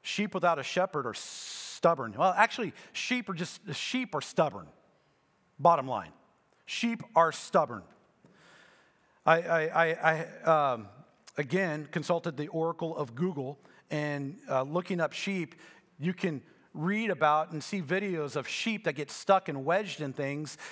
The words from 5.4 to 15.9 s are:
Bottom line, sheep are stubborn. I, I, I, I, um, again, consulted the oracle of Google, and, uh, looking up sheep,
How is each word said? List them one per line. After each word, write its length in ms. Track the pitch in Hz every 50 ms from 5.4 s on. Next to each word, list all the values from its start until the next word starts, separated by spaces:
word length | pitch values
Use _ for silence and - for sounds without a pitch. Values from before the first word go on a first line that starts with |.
| _ _ _ -
Bottom 280 | 139 170 170 147 131 135
line, 240 | 123 107 85 78 - _ _ _ _ _ _ _ _ _ _
sheep 360 | - - - - 233 226 - - - -
are 160 | 160 165 160
stubborn. 520 | 147 - - - - 185 156 120 117 104 87 - - _ _ _ _ _ _ - _ _ - - - - - - - _ _ _ _ _ _ _ _ _ -
I, 160 | 156 160 165
I, 440 | 175 170 170 165 156 160 165 160 165
I, 420 | 160 165 165 - 160 160 156 160 - - - -
I, 280 | 160 160 156 143 139 123
um, 140 | 113 107 98 - - - _ _ _ - - - -
again, 500 | 151 131 170 185 196 175 151 151 151 139
consulted 460 | - 175 147 - 175 170 165 170 156
the 140 | - 147 147
oracle 480 | - 160 160 165 165 - 170 160 165 147
of 180 | - 117 117
Google, 440 | 123 170 185 175 143 131 127 147 - - - - - _ -
and, 480 | 151 151 151 147 143 143 143 135 156 240 285 254
uh, 140 | 139 131 131
looking 360 | 143 151 175 175 - 196 175
up 140 | 165 147 -
sheep, 420 | - - - 196 190 165 - - - - - - - _ _